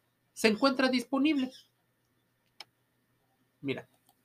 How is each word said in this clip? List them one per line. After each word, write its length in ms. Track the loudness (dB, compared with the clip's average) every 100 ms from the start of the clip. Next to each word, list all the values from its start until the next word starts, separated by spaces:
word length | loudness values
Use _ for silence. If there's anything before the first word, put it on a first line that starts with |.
| _ _ _
se 120 | -2 0
encuentra 420 | 2 0 2 0
disponible. 600 | 0 -2 0 2 2 -2 -8 -20 _ _ _ _ _ _ _ _ _ -20 _ _ _ _ _ _ _ _ _
Mira, 280 | -8 -8 -10 _ _ _